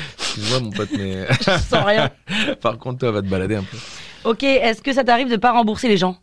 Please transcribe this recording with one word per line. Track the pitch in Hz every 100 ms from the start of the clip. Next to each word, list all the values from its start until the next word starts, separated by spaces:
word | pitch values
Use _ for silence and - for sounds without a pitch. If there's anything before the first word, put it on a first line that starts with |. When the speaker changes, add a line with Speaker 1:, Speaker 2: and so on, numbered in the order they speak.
| 151 -
Speaker 1:
Excuse-moi, | - - 107 131
mon | 113
pote, | 101 104 302
mais » | 98 95 95
Speaker 2:
<laughs> | 131
Je |
sens | - 180 - 233
rien. | 196 214 143 - -
Speaker 1:
<laughs> | 202 220 -
Par | 113 113
contre, | 127 127
toi, | 123
va | 104
te | 98
balader | 95 92
un | 107
peu. | 95 - - - - - 226
Speaker 2:
Ok, | 226
est-ce | 277 262 233 220
que | 277
ça | 262
t'arrive | 247 233 262
de | 226
pas | 247
rembourser | 240 214 208 247
les | 196
gens ? | 185 185